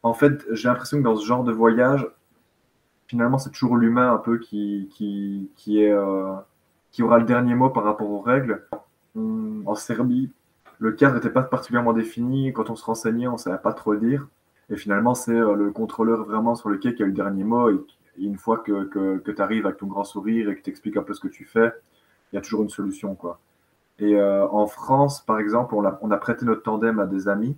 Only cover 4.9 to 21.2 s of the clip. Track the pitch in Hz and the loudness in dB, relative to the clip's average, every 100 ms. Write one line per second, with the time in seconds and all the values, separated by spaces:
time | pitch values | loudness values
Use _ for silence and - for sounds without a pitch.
4.9 | _ 104 101 101 98 98 _ - 107 104 | _ -6 -6 -6 -6 -10 _ -2 4 4
5.9 | 104 98 95 95 95 - _ _ _ _ | 4 0 -2 -4 -8 -14 _ _ _ _
6.9 | - 113 117 113 120 123 120 135 131 107 | -2 4 4 6 2 2 4 2 2 0
7.9 | 107 107 104 113 135 127 101 _ - _ | -2 -4 -4 0 0 0 -6 _ -14 _
8.9 | _ _ 113 110 110 110 107 98 107 - | _ _ -8 -6 -4 -6 -8 -6 -8 -6
9.9 | 113 123 123 131 _ _ _ - _ 110 | -2 0 0 -2 _ _ _ -20 _ -4
10.9 | 107 139 120 117 131 131 123 - 120 117 | 4 4 4 0 0 0 -4 -2 0 2
11.9 | 113 113 - 120 135 135 120 110 113 - | 0 -2 -4 -2 0 -2 -4 -6 -6 -6
12.9 | 113 113 117 123 117 - 92 - 110 - | -4 -2 -2 -2 -4 -6 -4 -4 -4 -2
13.9 | 104 113 139 139 _ _ _ _ 101 104 | 0 0 0 -4 _ _ _ _ -10 -2
14.9 | 101 117 123 - 117 110 101 101 101 110 | 2 2 0 0 2 4 2 0 -2 -6
15.9 | - 110 113 104 110 117 117 107 98 117 | 0 0 0 -2 -2 0 -2 -2 -2 -2
16.9 | 117 101 95 98 98 101 120 117 98 - | -2 -2 0 -2 -2 0 2 4 2 -2
17.9 | _ _ - 98 98 - 110 - 101 98 | _ _ -8 -8 -6 -2 -2 -2 -4 -2
18.9 | 101 95 92 98 104 98 110 98 - 101 | -2 -2 -2 -6 -4 -2 0 -2 -6 -8
19.9 | 95 101 104 98 113 107 98 - - 107 | -8 -8 -6 -2 -2 -2 -6 -10 -10 -6
20.9 | 104 101 101 | -6 -6 -10